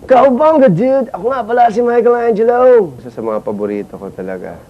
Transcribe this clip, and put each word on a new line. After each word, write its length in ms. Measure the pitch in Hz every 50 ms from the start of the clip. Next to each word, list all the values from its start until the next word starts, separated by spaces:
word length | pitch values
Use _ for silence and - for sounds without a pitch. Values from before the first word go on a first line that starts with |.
| - -
Cowabunga, 600 | 254 247 247 277 262 240 302 311 320 311 262 262
dude! 400 | 180 156 220 254 262 269 262 220
Ako 160 | - - 175 226
nga 160 | 269 262 233
pala 240 | 208 233 247 240 240
si 160 | 214 202 240
Michelangelo! 1120 | 240 240 240 226 233 240 240 233 233 233 190 220 226 240 247 254 254 254 240 208 170 135
Isa 160 | 123 - 123
sa 80 | 117 -
mga 240 | 113 113 107 107 104
paborito 560 | - 107 101 104 104 104 101 101 95 - 95
ko 80 | 95 95
talaga. 480 | - - 95 92 95 92 92 92 90 82 76 -